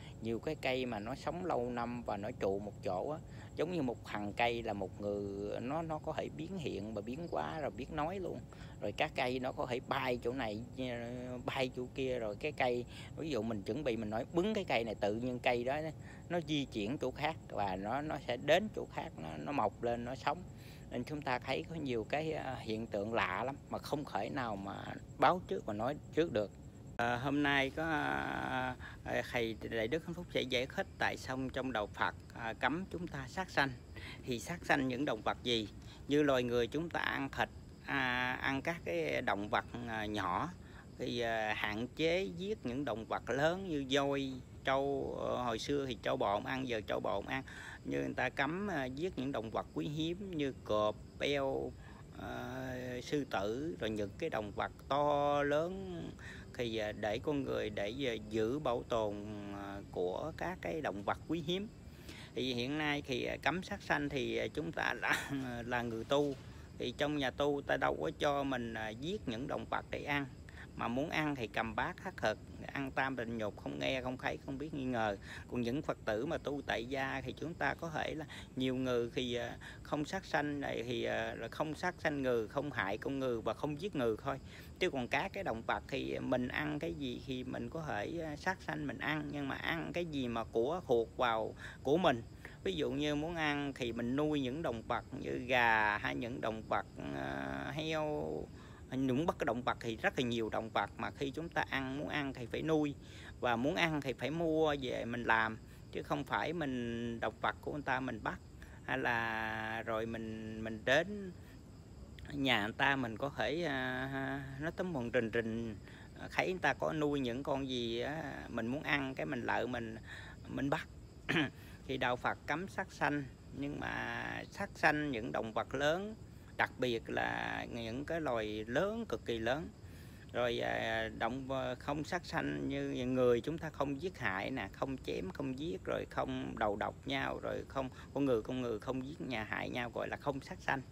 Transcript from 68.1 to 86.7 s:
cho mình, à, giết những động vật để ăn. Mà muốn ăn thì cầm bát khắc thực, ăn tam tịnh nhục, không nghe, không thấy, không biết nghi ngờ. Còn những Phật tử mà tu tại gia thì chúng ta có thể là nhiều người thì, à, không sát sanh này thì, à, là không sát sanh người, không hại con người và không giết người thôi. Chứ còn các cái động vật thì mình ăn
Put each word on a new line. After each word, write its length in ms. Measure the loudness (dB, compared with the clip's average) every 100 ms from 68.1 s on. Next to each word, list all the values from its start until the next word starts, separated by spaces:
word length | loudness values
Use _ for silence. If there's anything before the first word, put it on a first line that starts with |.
| 2
cho 240 | 4 4
mình, 320 | 2 0 -2
à, 140 | -4 -4
giết 320 | -4 -4 -2 -2
những 180 | -2 -2
động 200 | -2 0
vật 140 | -2 -2
để 140 | -4
ăn. 220 | 0 0 0 -6 -14 -12 -12 -2
Mà 120 | 0
muốn 220 | 2 2
ăn 240 | 2 2
thì 120 | 0 0
cầm 280 | 0 0
bát 220 | 0 0 -2
khắc 200 | -6 0
thực, 220 | 2 2 -4 -10 -6
ăn 240 | -4 -2
tam 260 | 0 0 0
tịnh 220 | -2 0
nhục, 240 | -2 -2
không 160 | -6 0
nghe, 240 | 0 0
không 160 | -2 -2
thấy, 200 | -2 -4 -4
không 120 | -4
biết 160 | -4
nghi 100 | -2
ngờ. 320 | 0 2 2 2 -4 -12 -4
Còn 100 | -2
những 220 | 0 0
Phật 160 | 0 -2
tử 220 | 0 0 0
mà 120 | -2
tu 240 | -2 -4 0
tại 180 | -2
gia 360 | 0 -2 0 -2
thì 80 | -4
chúng 220 | -6 -6
ta 200 | 0 0
có 160 | 0 -2
thể 240 | -2 -2
là 100 | -2 -6 -10 -8 0
nhiều 180 | 2
người 360 | 2 4 4 2
thì, 200 | 0 0
à, 220 | -2 -2 -6 -12 -12
không 220 | -4 -2
sát 200 | 0 -4
sanh 360 | 0 0 2 0
này 220 | -2 -2 0
thì, 180 | 0
à, 300 | 0 0 -2 -4
là 100 | -6
không 260 | -4 -4
sát 200 | 0 -2 0
sanh 240 | -2 2
người, 260 | 4 2 2
không 240 | -2 -2
hại 260 | 0 0 0
con 200 | 0 0
người 220 | 2 2
và 140 | 0
không 260 | 0 -2 -2
giết 160 | -2 2
người 200 | 2 2
thôi. 140 | 0 -4 -6 -12 -14 0
Chứ 120 | 2
còn 180 | 2 2
các 240 | 2 0
cái 120 | -2
động 180 | -2 0 0
vật 160 | 0 0
thì 300 | -2 0 -2
mình 300 | 2 2 2
ăn 300 | 0 0